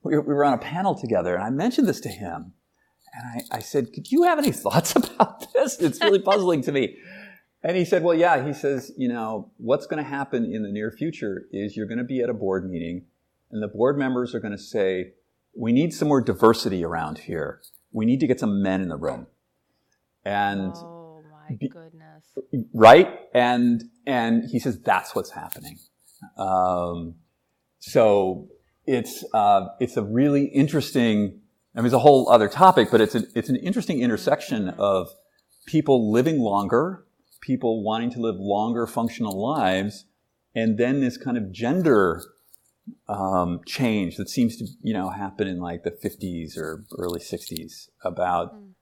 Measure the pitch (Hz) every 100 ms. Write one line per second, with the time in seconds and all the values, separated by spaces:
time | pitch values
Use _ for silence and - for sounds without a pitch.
0 | 170 151 147 143 143 123 - 165 196 151
1 | 117 101 87 90 104 135 220 247 220 139
2 | - 98 92 82 87 _ _ _ _ _
3 | _ - 120 120 - 113 - 143 120 -
4 | - 285 349 311 294 - - 165 - -
5 | - - - - - - 269 - 165 -
6 | 220 196 190 202 180 165 131 143 113 -
7 | - - - - _ _ 160 180 170 180
8 | 170 165 175 147 139 135 143 135 120 -
9 | 123 120 113 107 - _ 113 139 - 156
10 | 135 139 139 127 117 110 104 101 107 -
11 | 156 151 110 95 - 98 101 104 107 117
12 | 123 131 120 113 95 95 92 87 82 90
13 | - _ _ _ _ 110 104 104 127 143
14 | 131 127 123 113 107 101 - 110 95 92
15 | 92 _ _ _ _ - 113 123 165 -
16 | 151 139 117 98 113 113 117 95 85 82
17 | 80 80 - 87 73 - - _ _ -
18 | 113 135 143 127 113 101 95 95 90 76
19 | 80 - - _ _ _ _ _ _ _
20 | _ _ 98 101 101 98 95 92 170 170
21 | 165 160 156 151 156 107 - 170 160 160
22 | 160 156 _ - - 131 110 120 110 147
23 | 185 - - 123 123 123 120 117 - _
24 | - 127 113 117 113 123 135 104 - 95
25 | - - - - 78 - - - _ _
26 | _ _ - - 95 92 92 90 87 85
27 | 82 85 _ _ _ _ _ _ - -
28 | 110 101 95 90 - _ _ _ - 123
29 | - - - 110 104 101 92 - 120 -
30 | 104 113 143 143 139 139 143 151 - 135
31 | 117 107 101 - _ _ _ 117 120 127
32 | 147 135 - 120 104 - 190 160 107 110
33 | 107 120 - - - 127 - 233 185 151
34 | 120 107 - 147 - 113 95 - 101 95
35 | 92 - _ _ _ _ - 156 147 131
36 | 107 110 151 156 113 101 101 120 170 185
37 | _ _ _ _ - 131 120 113 104 110
38 | 120 123 113 95 98 101 113 117 113 -
39 | 117 - 110 98 113 151 95 95 101 -
40 | _ _ _ _ _ 117 113 107 123 139
41 | 127 - 135 120 95 92 117 175 165 110
42 | 92 78 - _ _ - _ _ - -
43 | - 101 95 95 90 87 - - 123 107
44 | 87 - 98 - 117 - 110 - - 107
45 | 92 104 98 95 101 90 87 87 107 -
46 | 107 - 95 85 78 - 78 80 - -
47 | 90 85 - 90 - 85 80 - - _
48 | - 85 90 87 87 214 202 _